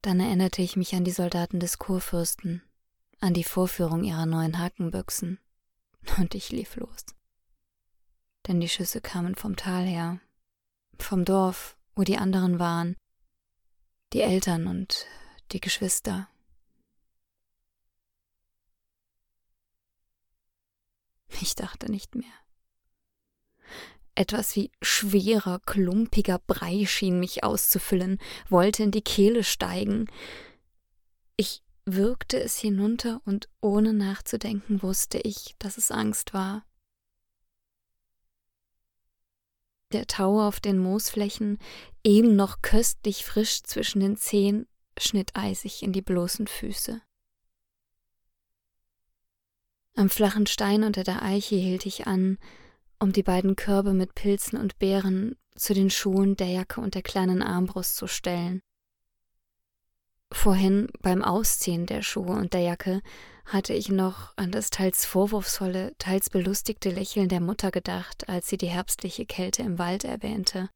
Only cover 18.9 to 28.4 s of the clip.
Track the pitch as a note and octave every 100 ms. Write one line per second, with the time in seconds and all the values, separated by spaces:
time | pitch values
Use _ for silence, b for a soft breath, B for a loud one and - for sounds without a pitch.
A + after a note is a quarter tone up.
18.9 | _ _ _ _ _ _ _ _ _ _
19.9 | _ _ _ _ _ _ _ _ _ _
20.9 | _ _ _ - - F3+ - - - -
21.9 | G3+ - A#3+ - - _ _ _ _ _
22.9 | _ _ _ _ _ _ B B B B
23.9 | B - - F#3+ G#3+ G#3 G#3 - _ -
24.9 | - G3+ G3 F#3+ A3 F#3 F3+ - G3+ F3+
25.9 | G3 A3+ - - F3+ - F3+ E3+ F#3+ G3+
26.9 | - F#3+ F3+ F3+ - - G3+ - F#3+ -
27.9 | F#3 F#3 F#3+ B B